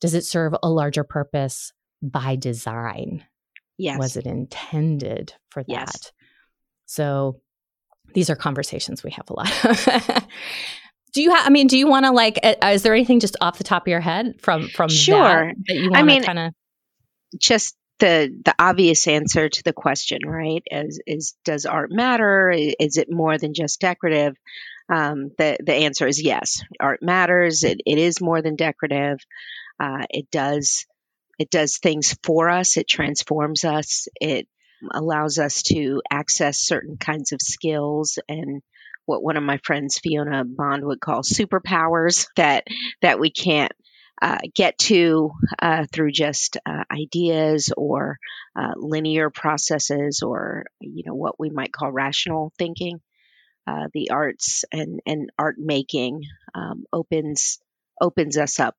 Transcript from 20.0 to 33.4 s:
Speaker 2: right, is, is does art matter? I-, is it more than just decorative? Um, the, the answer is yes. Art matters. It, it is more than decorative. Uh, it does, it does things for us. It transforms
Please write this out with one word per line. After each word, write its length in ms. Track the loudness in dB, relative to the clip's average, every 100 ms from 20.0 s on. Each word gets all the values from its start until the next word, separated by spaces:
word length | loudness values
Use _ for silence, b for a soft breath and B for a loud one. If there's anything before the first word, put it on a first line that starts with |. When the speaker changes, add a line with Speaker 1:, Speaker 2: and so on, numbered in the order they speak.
| -4 -6 -6
Speaker 2:
right, 360 | -4 -4 -4 -4
is, 340 | -6 -6 -8 -8
is 300 | -8 -8 -8
does 200 | -6 -4
art 260 | -2 -2 -2
matter? 600 | 0 0 2 4 4 4
I-, 220 | 2 0 0
is 160 | 0 2
it 120 | 2
more 280 | 2 2 0
than 160 | -2
just 260 | -4 -4 0
decorative? 540 | -2 0 0 2 0 -2 -14 B B B B
Um, 380 | 0 0 -2 -6 -2
the, 180 | 0 0
the 80 | 0
answer 320 | 2 2 0 0
is 140 | 0
yes. 400 | 0 0 -4 -6 -8 -4
Art 200 | -2 -2
matters. 640 | 0 2 4 4 2 2
It, 180 | 0 0 0
it 120 | 2
is 220 | 2 0
more 220 | 0 0
than 140 | 0 -2
decorative. 640 | -2 -2 -2 -2 -2 -4 -10 B B B B B
Uh, 240 | -6 -6 -8
it 200 | -8 -4
does, 540 | -2 0 0 -2 -2 -6 _ _ _ _ -8
it 100 | -2
does 300 | 0 0 0
things 380 | 0 0 -2 -2
for 260 | 0 2 4
us. 260 | 2 2 0
It 120 | 0
transforms 760 | 0 -2 -4 -4 -2